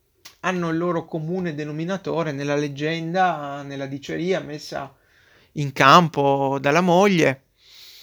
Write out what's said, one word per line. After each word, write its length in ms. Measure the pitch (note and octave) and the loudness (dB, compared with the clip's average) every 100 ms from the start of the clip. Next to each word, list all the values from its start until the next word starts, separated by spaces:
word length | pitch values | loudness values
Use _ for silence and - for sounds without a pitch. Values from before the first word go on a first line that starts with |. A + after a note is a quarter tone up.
| _ _ - - | _ _ -20 -6
hanno 300 | F3 F#3 E3+ | -4 -2 -2
il 80 | D#3+ | 0
loro 260 | F3 E3+ | 0 -2
comune 500 | - E3 D#3 F#3 F3 | -4 -6 -4 -4 -4
denominatore 800 | D3 D3+ D3+ E3 F#3+ D3 D3 D#3+ | -6 -6 -6 -6 -6 -4 -4 -2
nella 240 | C#3 C#3+ D3 | -4 -2 -2
leggenda, 1080 | D3 C#3 D3+ E3 E3 F3+ F#3 D#3 C#3+ C#3+ | -2 -4 -4 -4 -2 0 0 0 -6 -10
nella 240 | C#3 C#3 C#3 | -10 -10 -8
diceria 540 | C#3+ - D#3+ F3 F3 | -8 -8 -6 -2 -4
messa 560 | C#3 D3 - D3 C3+ - _ _ _ _ _ | -6 -12 -12 -12 -12 -16 _ _ _ _ _
in 200 | - C#3 | -6 -4
campo 840 | - C3+ E3 E3 - C#3 C#3 C#3 C#3 | 2 8 8 6 2 2 2 0 0
dalla 220 | C#3 D#3 | 2 2
moglie, 640 | F#3 E3+ G#3 F3+ C#3+ C3+ _ _ _ - - - | 4 4 4 4 2 0 _ _ _ -20 -20 -20